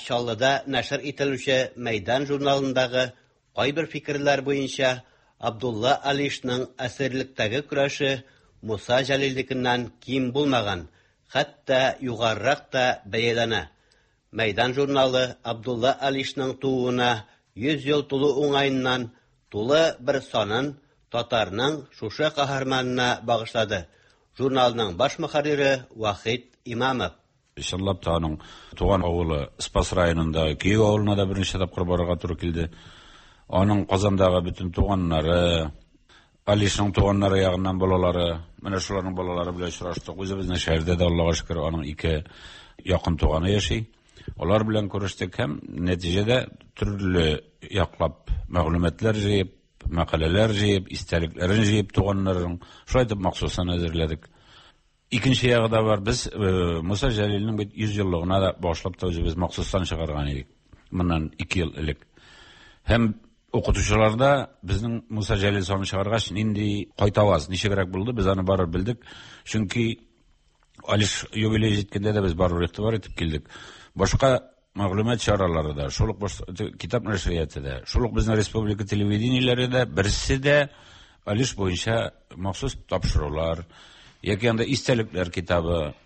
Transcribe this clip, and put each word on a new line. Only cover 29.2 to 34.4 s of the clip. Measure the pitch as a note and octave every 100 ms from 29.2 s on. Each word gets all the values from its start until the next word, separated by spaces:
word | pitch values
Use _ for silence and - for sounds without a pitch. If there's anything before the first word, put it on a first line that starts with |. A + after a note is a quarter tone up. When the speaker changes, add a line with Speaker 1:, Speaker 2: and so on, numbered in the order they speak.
| E2 D2+ C#2 -
Speaker 2:
Спас | - G2 F2+
районында | F#2 E2+ E2 D#2+ D#2+ D#2 D2
Киев | F#2 G#2+
авылына | G#2+ G#2 G#2 G2+
да | F#2+
беренче | G2 F#2 F#2
тапкыр | F2+ - F2
барырга | F2 E2+ E2+
туры | F2 D#2+
килде. | F2 E2 E2 - - - - - - _ -
Аның | F#2 G2+ G#2 F2
Казандагы | F#2+ G2+ F#2+ F#2 F2+